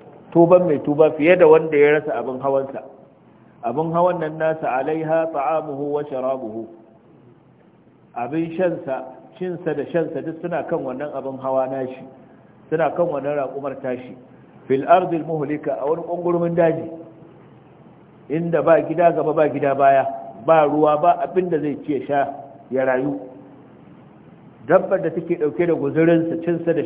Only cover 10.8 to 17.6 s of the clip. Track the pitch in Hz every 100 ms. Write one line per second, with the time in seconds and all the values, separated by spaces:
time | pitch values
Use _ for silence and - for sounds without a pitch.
10.8 | 135 127 147 135 131 131 131 131 131 135
11.8 | 127 - - - - - - - - 160
12.8 | 151 - 170 143 135 147 127 139 139 131
13.8 | 131 123 - 95 - - - - - 135
14.8 | 147 180 175 165 147 160 135 147 151 135
15.8 | 139 165 165 175 175 170 170 170 165 -
16.8 | - - - - - - - -